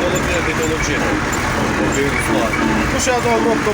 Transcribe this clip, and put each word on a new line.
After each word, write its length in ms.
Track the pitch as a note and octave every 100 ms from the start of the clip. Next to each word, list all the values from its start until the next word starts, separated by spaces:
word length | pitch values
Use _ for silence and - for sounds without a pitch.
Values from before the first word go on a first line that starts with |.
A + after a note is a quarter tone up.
долотити, 500 | F3 F3+ F3+ F3 E3 D3+
долучити. 500 | D#3+ D#3+ - C3+ A2+ - - - - - - -
Поки 220 | G#2+ C3+
він 160 | C#3+ C#3+ -
зла. 180 | A2 A2 A2+ A#2 A2 G#2
Ну, 60 | C4+
ще 100 | -
одного 260 | B3 A#3+ A3+
кнопка 340 | E3 D3 F3